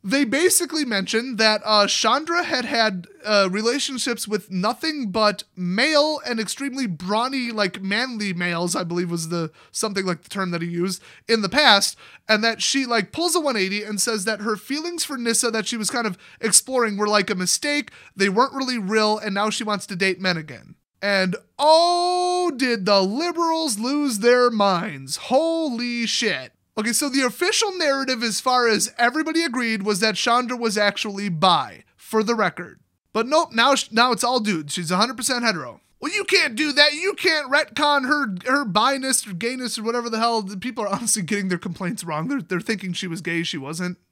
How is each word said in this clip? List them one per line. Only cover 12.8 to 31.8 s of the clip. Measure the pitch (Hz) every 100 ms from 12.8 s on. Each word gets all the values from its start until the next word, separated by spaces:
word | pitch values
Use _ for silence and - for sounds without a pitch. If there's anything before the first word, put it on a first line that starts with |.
| 262
like, | 233 180
pulls | - 349 339
a |
one | 294 226
eighty | 190 202
and | 208 208
says | 240 220
that | 190 208
her | 214 214
feelings | - 285 339 349
for | - 269
Nissa | 233 226 233
that | 220 -
she | 233
was | 202
kind | 254 226
of | 180 - -
exploring | 226 - - 262 226 202
were, | 208
like, | 208 196
a |
mistake, | 190 180 - 294 294 - - - -
they | 196
weren't | 196 262
really | 269 262 247
real, | 185 220 214 214
and | 208
now | 196 214
she | 214
wants | 214 202 -
to | 190
date | 190 180
men | 185 165
again. | 151 120 - - _ _
And | 202 196 185 180 _ -
oh, | 294 320 339 349 359 359 359 359 359 254
did | 254 226 190
the | 196
liberals | 190 233 349 339 330 320 320 202
lose | 233 294 285 208
their | 233 247 247
minds. | 220 202 175 214 139 135 -
Holy | - 262 330 330 320 233 240 240 226
shit. | - 220 143 127 _ _ -
Okay, | 214
so | 226 285
the | 262 254
official | - 359 466 415 370
narrative | 311 277 262 247
as | 233 196
far | 269 254 233
as | 214 - -
everybody | 240 285 311 320
agreed | 330 240 233 220
was | 202 196
that | 220
Chandra | 202 - 240 240 247
was | 226 208
actually | 208 202 214 196 202
bi, | 160 185 165 117 87